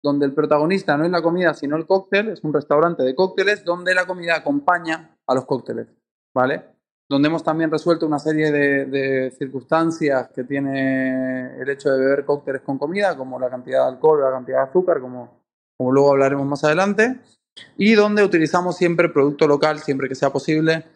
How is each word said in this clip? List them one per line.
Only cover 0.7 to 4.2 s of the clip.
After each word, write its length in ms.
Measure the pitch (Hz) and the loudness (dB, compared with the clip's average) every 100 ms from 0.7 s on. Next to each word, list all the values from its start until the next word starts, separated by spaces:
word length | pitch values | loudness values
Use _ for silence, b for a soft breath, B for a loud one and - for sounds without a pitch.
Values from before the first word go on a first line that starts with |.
| 190 - 143 | 0 0 0
no 80 | 170 | 0
es 60 | |
la 100 | 180 | 0
comida, 320 | 160 175 175 | 0 2 0
sino 240 | 147 139 156 | 0 -4 -4
el 100 | 160 | 0
cóctel, 400 | 190 190 196 220 | 0 2 -2 -2
es 160 | 170 | -6
un 100 | 156 | -4
restaurante 500 | 147 - 147 170 170 | -4 2 2 2 0
de 120 | 131 131 | -2 0
cócteles 480 | 190 190 190 208 | -2 0 0 -2
donde 320 | 175 175 180 180 | -4 -4 0 -2
la 100 | 180 | -2
comida 300 | 180 | -6